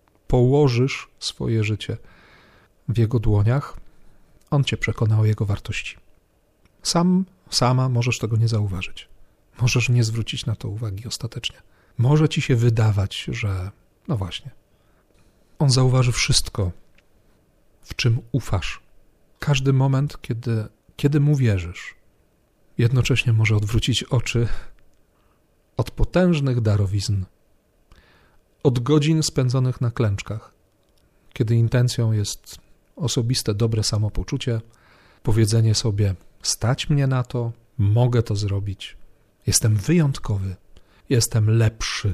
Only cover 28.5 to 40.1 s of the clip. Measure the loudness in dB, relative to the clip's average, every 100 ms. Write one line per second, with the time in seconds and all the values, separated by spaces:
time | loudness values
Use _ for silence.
28.5 | _ 0 0 2 2 2 0 0 -2 0
29.5 | 0 -2 -2 -4 0 -2 -2 -6 -12 -14
30.5 | _ _ _ _ _ _ _ _ -4 0
31.5 | 2 2 2 0 0 0 0 -2 -8 -16
32.5 | -20 _ _ _ -8 -4 -2 0 -2 -2
33.5 | 0 0 0 -2 0 -2 -2 -4 -4 -4
34.5 | -4 -6 _ _ _ _ _ 0 2 4
35.5 | 4 2 2 0 0 0 -2 -10 _ -6
36.5 | -2 -2 -2 0 0 0 0 -2 -4 -6
37.5 | -8 _ -2 2 4 4 2 0 -2 -2
38.5 | -4 -6 -10 -14 -18 -20 -20 _ _ -2
39.5 | 2 2 2 2 2 2